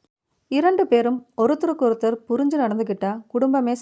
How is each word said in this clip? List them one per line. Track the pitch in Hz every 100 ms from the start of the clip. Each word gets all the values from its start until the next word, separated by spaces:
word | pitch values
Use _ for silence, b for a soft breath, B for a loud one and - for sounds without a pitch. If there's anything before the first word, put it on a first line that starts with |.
| _ _ _ _ -
இரண்டு | 269 349 370 370
பேரும் | 240 240 247 - -
ஒருத்தருக்கொருத்தர் | 233 302 339 320 247 226 226 233
புரிஞ்சு | - 247 285 302
நடந்துக்கிட்டா | 226 220 214 196 196 226 -
குடும்பமே | 240 269 269 240 240